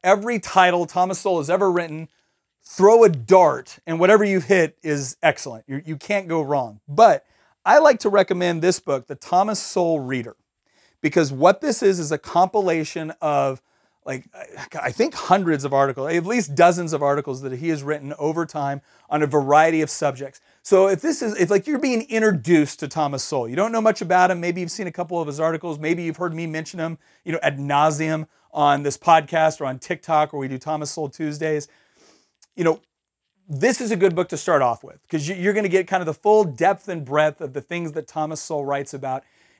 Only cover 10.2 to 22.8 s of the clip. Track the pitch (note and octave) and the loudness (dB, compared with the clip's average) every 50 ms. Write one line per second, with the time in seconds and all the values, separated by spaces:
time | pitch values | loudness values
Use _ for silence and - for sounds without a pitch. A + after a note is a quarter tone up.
10.2 | A#2 A2+ - _ _ _ _ _ _ _ _ _ _ _ _ _ - D3+ - F3 | -6 -8 -14 _ _ _ _ _ _ _ _ _ _ _ _ _ -4 0 2 2
11.2 | D#3 C3+ C#3 C3 D3+ F#3 D4 C#4+ D#4 D4 A3 - - G3 F#3+ F3 D#3+ D3 D#3+ C#3+ | 2 2 0 4 4 4 4 4 0 -4 -2 2 0 0 0 0 -2 -4 -6 -6
12.2 | - - - F3 F#3 F3+ - G#3+ G3 F3+ E3 D#3+ D3+ - - E3 D#3+ D#3 E3 - | -8 -2 2 2 2 2 2 -2 0 0 -2 -2 -4 -6 -8 -10 -10 -10 -10 -6
13.2 | E3 D3+ C#3+ C#3 C#3 C3+ C3+ C3 _ _ _ _ _ _ _ _ _ - C3+ C3 | -4 -2 0 0 0 -2 -4 -6 _ _ _ _ _ _ _ _ _ -10 -10 -10
14.2 | - _ _ - - - - - - - - D#3 - B2+ - - A3+ A#3 - - | -12 _ _ -20 -20 -18 -16 -18 -16 -14 -12 -8 -6 -6 -2 -2 -2 -2 -2 -8
15.2 | - - F#3 G3+ F#3 E3+ D#3 C#3 C#3 C#3 C#3 C#3 C#3 C#3 B2 C3+ C3+ D#3 E3 F3 | 0 0 2 2 2 0 0 -2 -2 0 2 2 2 2 0 -4 -6 -2 -2 -2
16.2 | E3 G3 A#3+ B3 F3 C#3+ C#3+ D3 E3+ F3 E3+ F3 F3 D#3 D#3+ C#3+ C#3+ C#3+ C#3+ D3+ | -2 0 -2 -2 -2 -2 4 4 6 6 4 2 -2 -4 -4 -2 0 0 0 0
17.2 | D3 C#3+ B2+ C3 C#3 C3 B2+ B2 D#3+ E3 D#3 C#3+ C#3 C#3+ D3+ D3 C3+ C#3+ D3+ D#3 | -2 -6 -10 -10 -10 -10 -10 -6 -4 -4 -4 -4 -4 -6 -8 -6 -8 -12 -10 -6
18.2 | D3 D#3 D#3+ E3+ E3+ - - D3+ C#3 C#3 C#3 C#3 - _ _ _ _ _ D3 D3+ | -4 -4 -2 -4 -6 -6 -6 -6 -6 -6 -6 -8 -12 _ _ _ _ _ -2 -2
19.2 | D3+ C#3 D3 D3 C3+ C3+ C#3+ D3+ D#3+ E3 E3 D#3+ D#3 D3+ - - D#3 C#3+ C3 B2 | 0 2 2 0 2 4 4 6 6 4 2 0 -2 -2 -4 -4 -4 -4 -4 -6
20.2 | C#3 C3 - - _ _ _ _ _ - G3 F#3 F#3+ G3 F#3+ - - E4 D4+ - | -12 -16 -18 -20 _ _ _ _ _ 2 4 4 6 4 2 0 -2 -4 -4 -2
21.2 | A#3+ A3 G#3 G3 F3 E3+ G#3 G3 G3 D4+ D4 B3 D#4 C4 B3 A3 - - A3 A3 | -4 -4 -2 -2 0 2 2 0 0 -2 -4 -2 0 0 -2 -2 -4 -4 -2 0
22.2 | A3 G#3+ F#3+ C#3+ A2+ E3 F3 D#3 D3 C#3 - - | 2 2 2 0 0 2 2 2 2 0 -4 -10